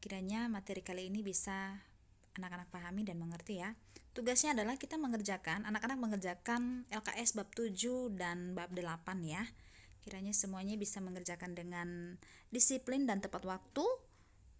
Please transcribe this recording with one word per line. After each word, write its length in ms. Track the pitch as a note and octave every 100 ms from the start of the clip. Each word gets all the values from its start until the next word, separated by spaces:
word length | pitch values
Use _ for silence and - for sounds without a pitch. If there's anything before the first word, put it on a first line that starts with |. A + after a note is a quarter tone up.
Kiranya 480 | G3+ G3 F#3+ A3 A#3
materi 320 | G#3 F#3+ F#3
kali 240 | F#3 F#3 F#3
ini 160 | G3+
bisa 560 | G3+ F#3 - G3 G3 G3 - - - - - -
anak-anak 320 | F#3 F3 F3+
pahami 400 | F3+ F3 F#3+ G#3
dan 80 | E3+
mengerti, 480 | E3 E3+ - G3
ya. 80 | F#3 A#3 - - -
Tugasnya 400 | - A#3 B3+ D4+
adalah 240 | C4 G#3+ C4+
kita 240 | - D#4+
mengerjakan, 640 | C#4 A3+ G3+ F#3 - F3
anak-anak 320 | A3 G#3 A3+ C4
mengerjakan 880 | A#3 G#3 F#3 F3+ - A#3+ A#3+ B3+ B3
L 80 | G#3+
K 160 | - -
S 160 | A#3
bab 160 | D#4+ D4 -
tujuh 560 | A#3 F#3 A#3+ B3+ B3
dan 480 | F#3+ F3+ F3 F3+ F3+
bab 160 | F3 F3+
delapan, 480 | F3 E3 E3+ F#3+
ya. 200 | E3 E3 A#3 - - - - -
Kiranya 320 | - G3 G3 G#3
semuanya 400 | G3 F#3 G3 G#3+
bisa 240 | G3 G3+
mengerjakan 560 | F#3+ F3+ F3 F3 F3+ F3
dengan 640 | F3 F3 F3 F3 F3 F3 - - -
disiplin 560 | A#3+ - C4 - C4 C4+
dan 160 | G3
tepat 240 | G3 F3+ F#3
waktu, 400 | F#3 - - F#4+ B4+ - - - - - -